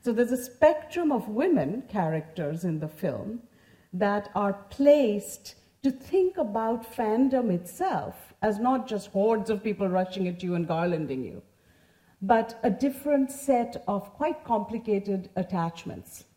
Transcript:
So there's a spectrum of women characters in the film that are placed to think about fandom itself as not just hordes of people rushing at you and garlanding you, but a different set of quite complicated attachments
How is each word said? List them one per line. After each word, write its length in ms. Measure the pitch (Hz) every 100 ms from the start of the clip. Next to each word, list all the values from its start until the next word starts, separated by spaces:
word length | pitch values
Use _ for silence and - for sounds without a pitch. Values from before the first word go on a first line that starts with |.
So 100 | 240
there's 220 | 220 240
a 40 | 254
spectrum 720 | - - 311 311 - 339 330
of 180 | 254 208
women 540 | 214 349 285 139 214 262
characters 760 | 208 160 160 156 - 147 160 180
in 140 | 156
the 80 | 156
film 520 | - 180 120 202 233 - _ _ _ _
that 360 | 185 202 208 202 -
are 180 | 202 196 -
placed 880 | - 285 294 254 202 - - - - _ _
to 80 | 269
think 460 | 262 - 381 370 359
about 460 | 254 214 226 240 - -
fandom 540 | 220 220 269 262 233
itself 800 | 175 - - 370 220 107 - - -
as 180 | 214 208
not 280 | 240 262 262
just 200 | 214 -
hordes 420 | 196 214 220 202
of 140 | 214
people 240 | 220 208 196
rushing 400 | 185 185 196 185
at 160 | 175
you 120 | 180 175
and 120 | 170
garlanding 560 | 165 175 165 147 131
you, 180 | 113 - - _ _ _ _ _ _ _
but 380 | 190 226 226 -
a 60 | 247
different 640 | 185 277 269 294 285 262
set 520 | - - 247 233 - -
of 260 | 202 196
quite 300 | - 302 320
complicated 880 | - 226 202 226 - 202 196 196 185 -
attachments 880 | 185 185 165 - - 92 - - -